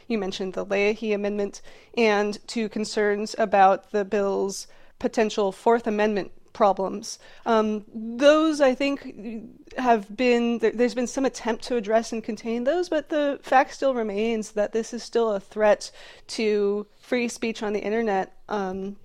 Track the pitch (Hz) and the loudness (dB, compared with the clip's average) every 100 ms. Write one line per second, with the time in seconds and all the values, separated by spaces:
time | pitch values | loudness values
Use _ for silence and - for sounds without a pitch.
0 | - 226 190 - 190 185 196 202 202 214 | -6 -4 -4 -6 -6 -6 -2 0 2 0
1 | 220 202 202 208 202 - - - - - | -2 -2 -2 -4 -4 -6 -20 -20 -10 0
2 | 220 202 208 202 - 233 214 220 214 - | 2 4 0 -4 -8 -4 -4 -4 -4 0
3 | 208 202 214 - 214 202 190 185 - 208 | 0 0 -4 -2 2 6 6 6 0 -4
4 | 190 208 196 196 196 190 - - - - | -2 0 0 0 -4 -6 -14 -20 -20 -6
5 | 233 254 214 226 196 - 240 233 233 208 | -4 0 0 2 -2 0 2 2 2 0
6 | 214 202 - - - - 208 190 190 202 | 0 0 -6 -12 -14 2 2 4 -2 -6
7 | 226 - - - - 226 214 214 - 226 | -12 -16 -18 -10 0 2 2 -2 -8 -12
8 | 220 240 285 311 320 294 269 254 277 277 | -10 4 6 6 4 2 2 2 -2 -4
9 | 262 208 214 220 233 - - - 254 233 | -8 -14 -12 -12 -14 -20 -16 -4 2 2
10 | 202 202 254 240 233 233 220 220 247 220 | 0 -2 2 2 2 0 -2 2 0 0
11 | 240 - 269 - 233 226 - 240 196 220 | -4 0 -2 -2 -6 -4 -4 -4 2 0
12 | 226 233 220 214 226 233 247 339 349 311 | 0 -8 -8 -8 -6 -4 0 0 0 -2
13 | - 302 285 277 - 262 285 - 277 247 | -2 -2 0 -2 2 2 2 0 -2 0
14 | 220 196 226 226 208 208 208 226 220 233 | -2 -2 -2 -2 -4 -4 -2 -2 -6 -10
15 | - 240 226 202 - 214 214 202 - - | -4 0 0 -2 -6 2 4 4 0 -16
16 | - - - - 214 208 202 208 208 _ | -20 -20 -14 -2 0 2 0 -2 -6 _
17 | - 247 240 - 226 214 214 208 202 220 | -4 -2 -2 -4 -6 -4 -4 -4 -2 -2
18 | 226 190 - - - 208 190 190 196 202 | 0 0 -2 -8 -8 -6 -4 -6 -8 -12